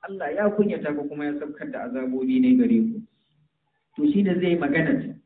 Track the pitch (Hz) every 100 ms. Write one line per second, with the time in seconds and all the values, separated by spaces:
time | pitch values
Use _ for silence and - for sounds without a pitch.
0 | - 196 151 156 208 208 202 165 151 147
1 | 143 147 147 147 147 - 143 131 120 123
2 | 131 127 131 131 127 127 117 113 226 226
3 | - _ _ _ _ _ _ _ _ -
4 | 147 202 190 170 180 170 143 160 - -
5 | - -